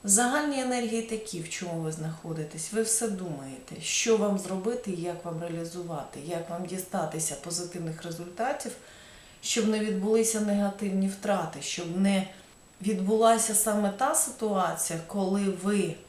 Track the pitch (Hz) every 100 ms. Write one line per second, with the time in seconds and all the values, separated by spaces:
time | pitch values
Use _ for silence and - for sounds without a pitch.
0 | 202 208 247 294 294 269 254 247 226 226
1 | 226 220 - 170 160 - 175 165 160 160
2 | 160 160 - 160 151 160 - 220 220 -
3 | 233 190 175 139 135 - - 160 - -
4 | 233 214 202 196 180 190 202 247 208 170
5 | 175 170 170 160 170 165 165 180 175 151
6 | - - 147 170 - 170 170 185 - 185
7 | 156 156 - 139 175 175 175 175 165 160
8 | 170 160 175 180 247 294 226 - - -
9 | - - - - - 240 214 214 214 190
10 | 202 226 220 214 208 202 202 196 202 190
11 | 196 - 208 185 165 143 - - 170 180
12 | 196 196 190 - - - - - 196 196
13 | 190 220 226 226 220 214 - 208 202 196
14 | 269 320 - - 214 196 175 165 - 165
15 | - 202 190 202 196 180 190 202 170 -